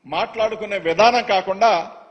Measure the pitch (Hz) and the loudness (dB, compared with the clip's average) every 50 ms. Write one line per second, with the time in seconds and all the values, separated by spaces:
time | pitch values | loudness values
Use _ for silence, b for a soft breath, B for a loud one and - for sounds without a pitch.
0 | _ 135 151 175 214 233 226 226 220 220 214 - 214 196 202 190 160 165 165 175 | _ -6 -4 -4 -4 -4 -2 -2 -2 -2 -2 -6 -8 -8 -8 -4 -2 -2 2 4
1 | 214 240 240 247 233 240 202 185 185 190 190 196 233 226 196 170 - - - - | 4 4 4 2 0 0 -2 0 0 -2 -2 2 2 2 2 2 -2 -6 -14 -20
2 | - _ | -20 _